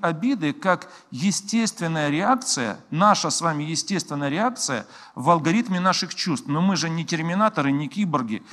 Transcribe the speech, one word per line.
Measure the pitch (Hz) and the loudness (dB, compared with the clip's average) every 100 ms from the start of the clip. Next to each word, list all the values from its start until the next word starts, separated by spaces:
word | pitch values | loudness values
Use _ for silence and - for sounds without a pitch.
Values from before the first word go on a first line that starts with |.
обиды, | 175 160 226 269 151 | -2 0 -2 0 -2
как | 143 190 175 - - - | 0 0 0 -2 -20 -14
естественная | 123 185 175 - 226 226 - 165 160 147 | -2 0 0 -2 0 0 -2 -2 0 0
реакция, | 147 202 254 254 - 113 - - | 0 2 0 0 -2 -2 -4 -6
наша | 151 208 202 160 | 2 4 4 2
с | - | -2
вами | 165 151 | 0 -2
естественная | 151 160 - 190 - 143 143 | -2 -4 -2 -2 -2 -2 -2
реакция | 151 233 240 - 123 - - - | 0 0 -2 -4 -4 -6 -14 -16
в | - 127 | -2 2
алгоритме | 170 151 196 240 185 | 4 4 2 2 0
наших | 185 175 185 - | 2 0 -2 -4
чувств. | - 165 - | -2 -2 0
Но | 147 | 0
мы | 185 180 | 2 2
же | 165 | 0
не | 165 165 | -2 -2
терминаторы, | 165 165 180 214 214 139 | -2 0 2 2 2 0
не | 139 147 | 0 -2
киборги, | - 202 147 117 107 - | -2 0 0 -2 -6 -8